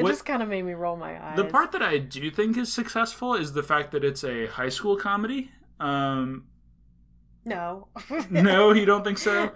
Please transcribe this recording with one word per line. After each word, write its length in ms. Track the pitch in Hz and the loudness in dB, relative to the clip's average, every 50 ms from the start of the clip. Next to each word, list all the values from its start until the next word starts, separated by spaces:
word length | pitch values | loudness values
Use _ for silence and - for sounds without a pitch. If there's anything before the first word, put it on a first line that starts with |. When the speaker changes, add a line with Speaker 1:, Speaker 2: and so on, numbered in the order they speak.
| 165 | 2
Speaker 1:
What 60 | 185 | 2
Speaker 2:
just 140 | 294 - - | 2 0 -2
kinda 220 | - 285 247 226 | -4 -2 -2 -2
made 160 | 214 202 190 185 | -2 -2 -4 -4
me 100 | 180 175 | -4 -6
roll 220 | 170 175 175 170 | -4 -4 -4 -4
my 240 | 170 160 156 160 165 | -4 -8 -10 -10 -10
eyes. 160 | 160 160 156 | -10 -6 -2
Speaker 1:
The 80 | 175 - | -2 -2
part 260 | 160 165 180 330 - - | 2 2 2 2 2 0
that 100 | 381 247 | -2 -2
I 160 | 185 156 143 | 0 0 0
do 320 | 139 127 - 156 147 156 | -2 -2 -8 -8 -8 -6
think 260 | 151 - 208 220 220 | -2 0 0 0 0
is 160 | 240 247 233 - | 0 -2 -4 -2
successful 600 | - 233 - - 226 226 226 - - 247 247 247 | -4 -4 -2 0 -2 -2 -2 -4 -6 -4 -2 0
is 180 | 196 160 147 139 | 0 -2 -2 -2
the 120 | 147 139 | -4 -2
fact 260 | 143 156 147 143 143 | 0 0 0 0 0
that 140 | - 147 139 | -2 0 0
it's 180 | 139 135 - - | 0 -2 -2 -6
a 240 | 135 120 117 113 | -6 -4 -4 -4
high 220 | 110 - - 127 131 | -4 -4 -4 -4 -4
school 260 | 131 - - 208 202 | -4 -2 0 0 0
comedy. 560 | 196 202 202 202 202 208 220 262 277 262 - - - - - - - | 0 0 -2 -2 0 -2 -2 -4 -4 -6 -8 -12 -20 -20 -20 -12 -6
Um, 640 | 160 143 143 139 139 139 135 131 131 131 131 131 - - - _ _ - - _ _ _ _ _ - _ - - _ _ - - - | -4 -2 0 0 0 0 0 0 -2 -4 -6 -8 -12 -18 -20 _ _ -20 -20 _ _ _ _ _ -20 _ -20 -20 _ _ -20 -14 -8
Speaker 2:
No. 440 | 233 214 180 175 170 180 196 196 - - - - - | -8 -6 -4 -4 -6 -6 -8 -12 -18 -18 -16 -12 -8
<laughs> 220 | 277 320 240 185 | -6 -6 -4 0
Speaker 1:
No, 420 | 190 165 180 202 185 185 208 214 214 | 4 4 6 6 8 8 8 8 8
you 140 | 220 208 | 8 6
don't 160 | 190 202 208 196 | 6 4 4 2
think 140 | 208 196 - | -2 -2 0
so? 320 | - 208 202 202 208 214 - | 0 0 0 2 0 -2 -4